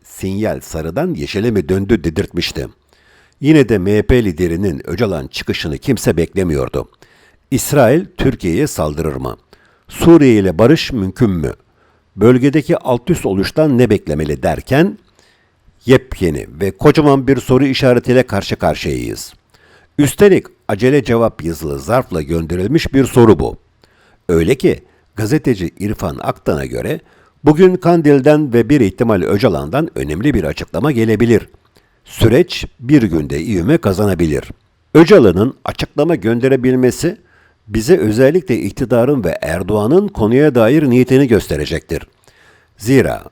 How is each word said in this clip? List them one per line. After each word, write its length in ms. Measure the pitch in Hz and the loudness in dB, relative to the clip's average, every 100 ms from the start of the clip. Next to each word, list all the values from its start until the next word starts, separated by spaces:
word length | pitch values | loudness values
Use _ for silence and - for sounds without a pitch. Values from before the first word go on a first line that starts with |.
sinyal 580 | _ - 95 98 107 69 | _ -10 -8 -4 -4 -6
sarıdan 520 | - 82 80 90 180 | -10 -10 -8 -6 -6
yeşile 380 | 131 69 98 117 | -6 -6 -4 -2
mi 180 | 101 76 | -2 -2
döndü 340 | 95 98 - | -4 0 -2
dedirtmişti. 640 | 82 82 92 87 - - 65 - _ _ _ _ _ _ | 0 -4 -6 -6 -8 -8 -12 -14 _ _ _ _ _ _
Yine 300 | 139 156 127 | 2 4 4
de 80 | 107 | 0
M 200 | 90 104 | 2 0
H 40 | |
P 220 | - 127 | 2 2
liderinin 680 | 104 80 90 85 101 69 - | 0 -2 -2 -2 -4 -6 -8
Öcalan 380 | 87 110 80 67 | -4 -4 -4 -8
çıkışını 500 | - - - 82 71 | -10 -8 -6 -8 -6
kimse 400 | - 113 - 82 | -4 -2 -2 -2
beklemiyordu. 720 | 80 95 90 71 62 64 - _ _ _ _ _ _ | -2 -2 -2 -2 -4 -6 -10 _ _ _ _ _ _
"İsrail 540 | 135 - 143 117 156 - - | -6 0 2 4 2 -2 -4
Türkiye'ye 500 | 135 - 90 87 147 | -4 -2 -4 -2 -4
saldırır 480 | - 78 76 78 65 | -4 -6 -4 -6 -8
mı? 220 | 64 53 _ _ _ _ - | -10 -14 _ _ _ _ -20
Suriye 520 | - 165 165 139 110 | 0 4 6 6 4
ile 180 | 95 82 | 2 2
barış 340 | 117 160 - | 4 4 0
mümkün 380 | 123 95 - 117 | -4 -6 -2 -2
mü? 240 | 87 65 - _ _ _ _ _ - | 0 -4 -8 _ _ _ _ _ 2
Bölgedeki 640 | 110 127 143 151 143 170 | 4 4 2 0 -2 -4
alt 320 | - 120 - | -2 -4 -2
üst 160 | 165 123 | -4 -2
oluştan 520 | 98 95 - 156 120 | -2 -2 0 2 2
ne 120 | 120 | 2
beklemeli?" 540 | 104 - 76 78 69 | 2 -2 -4 -4 -2
derken 540 | 85 - - 135 190 - _ _ _ _ _ _ _ _ - | -4 -4 -2 0 0 -4 _ _ _ _ _ _ _ _ 2
yepyeni 600 | 127 - - 90 71 50 71 | 2 0 -4 -4 -4 -8 -6
ve 100 | 95 | -6
kocaman 560 | - 151 151 147 139 127 | 2 2 4 2 2 2
bir 100 | 127 | -2
soru 280 | - 127 139 | 0 2 2
işaretiyle 580 | 131 131 120 123 123 | 0 2 2 2 0
karşı 320 | 120 101 - - | 0 -4 -6 -4
karşıyayız. 800 | 87 73 87 65 58 53 - - _ _ _ _ _ - | -2 -2 -6 -6 -8 -12 -16 -20 _ _ _ _ _ -2
Üstelik 480 | 147 - 202 156 - _ - | -2 2 4 4 0 _ -8
acele 360 | 101 127 143 | -2 0 0
cevap 400 | 117 117 113 - | 0 0 0 -2
yazılı 360 | 80 80 78 69 | -8 -8 -8 -8
zarfla 420 | 69 123 - 85 | -2 -2 -2 -6
gönderilmiş 720 | 76 85 80 90 98 160 - | -4 -4 -4 -6 -2 -2 0
bir 120 | 135 127 | 0 2
soru 340 | 127 113 85 | 4 6 4
bu. 180 | 60 - _ _ _ _ _ _ - | 0 -8 _ _ _ _ _ _ -2
Öyle 260 | 85 82 135 | 0 0 0
ki 280 | 175 - - _ _ - | 0 -2 -8 _ _ -8
gazeteci 560 | 107 151 143 104 85 - | -4 -2 -2 -4 -6 -8
İrfan 380 | 104 107 85 67 | -8 -6 -8 -8
Aktan'a 440 | - - - 80 64 | -10 -6 -6 -4 -6
göre 340 | 57 82 135 - _ _ _ | -8 -8 -10 -12 _ _ _
bugün 320 | 143 151 185 180 | 0 4 4 4
Kandil'den 760 | 175 175 151 143 135 151 151 | 0 2 4 4 4 2 2
ve 160 | 117 110 | 0 2
bir 120 | 147 | 2
ihtimal 400 | 101 - 117 101 | 2 0 0 0
Öcalan'dan 680 | 85 98 117 76 73 131 165 - | 0 0 0 -2 -4 -4 -4 -6
önemli 380 | 71 78 143 | -6 -4 -2
bir 100 | 120 | -2
açıklama 480 | 76 - - 82 147 | -4 -8 -10 -4 -2
gelebilir. 580 | 117 113 107 117 107 - _ _ _ _ _ _ | 0 0 0 2 2 0 _ _ _ _ _ _
Süreç 600 | - 110 127 175 - - - | -2 2 2 0 -6 -14 -12
bir 240 | 120 147 | 0 2
günde 380 | 110 80 71 71 | 2 -2 -4 -6
ivme 360 | 98 95 90 160 | -4 -2 0 0
kazanabilir. 680 | 107 92 104 87 85 69 - - _ _ _ | 0 -2 -2 0 -2 -2 -6 -18 _ _ _
Öcalan'ın 600 | 156 165 196 135 175 240 - - | 4 6 6 6 4 0 -4 -10
açıklama 500 | - 156 - 156 151 | -8 -6 -2 -2 -2
gönderebilmesi 1000 | 110 117 131 135 127 127 127 120 - - _ _ _ _ - | -2 0 0 0 2 2 0 0 -6 -6 _ _ _ _ -8
bize 300 | 107 113 185 | -4 2 2
özellikle 600 | 110 107 131 175 - - | 2 2 2 2 -2 -4
iktidarın 640 | 101 - 117 123 123 143 | -4 -6 -2 0 0 0
ve 140 | 87 - | -2 -6
Erdoğan'ın 640 | - 87 92 107 104 175 208 | -6 -6 -4 -2 0 0 0
konuya 480 | - 107 123 151 123 | -2 0 2 2 2
dair 340 | 110 151 147 | 2 2 2
niyetini 380 | 123 123 131 139 | 2 2 2 2
gösterecektir. 800 | 104 - 73 73 78 - 78 - _ _ _ _ _ _ _ | 0 0 -6 -6 -8 -6 -10 -10 _ _ _ _ _ _ _
Zira 460 | 104 135 85 53 - | 0 2 2 -4 -12